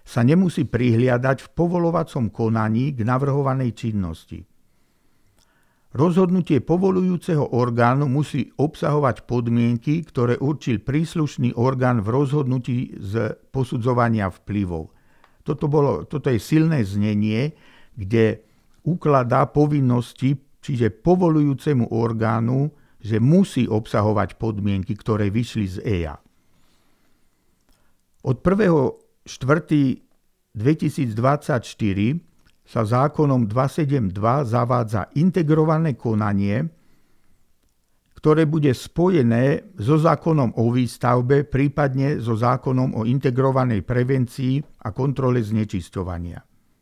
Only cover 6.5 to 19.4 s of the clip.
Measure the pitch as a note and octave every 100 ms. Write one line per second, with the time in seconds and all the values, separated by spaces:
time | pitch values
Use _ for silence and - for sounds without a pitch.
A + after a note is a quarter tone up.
6.5 | D3 - E3+ F#3+ F#3 F#3 F3+ - D#3 C3+
7.5 | B2 B2 A#2 A#2+ C3 D3 C3+ C#3+ C#3+ -
8.5 | - D3 - E3 D3 C#3 - - A#2+ A#2
9.5 | A#2 A#2 A#2+ C#3+ D#3+ D#3 - A#2+ B2 C#3
10.5 | D3 - A2 - C#3+ E3 F3 D3+ - B2
11.5 | - B2 C3 B2+ B2 G2+ B2+ C#3+ D3 C3
12.5 | B2+ A#2 B2 - - G2 A2 A2 - _
13.5 | C3+ B2+ C3+ A#2 B2 A#2 A2 F#2+ - -
14.5 | G2+ F#2 E2 D#2 _ _ _ _ _ -
15.5 | D3 D#3 D3+ C#3+ F2 - D3+ C#3 A2+ -
16.5 | D#3 D#3+ D#3 G2 G2+ G#2+ G#2 G#2+ A2 D3
17.5 | - - - - - F#2+ A2+ A2 G#2 _
18.5 | _ _ _ - F3 D3+ C#3 A#2+ C3